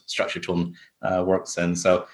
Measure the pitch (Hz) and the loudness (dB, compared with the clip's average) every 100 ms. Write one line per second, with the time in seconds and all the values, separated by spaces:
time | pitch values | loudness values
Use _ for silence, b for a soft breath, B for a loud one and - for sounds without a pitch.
0 | - - 98 90 85 87 85 - B _ | -8 -4 -4 -4 -2 -2 -2 -4 B _
1 | 98 92 90 92 - - 87 85 92 90 | -2 0 2 0 0 -2 0 2 4 2
2 | - | 0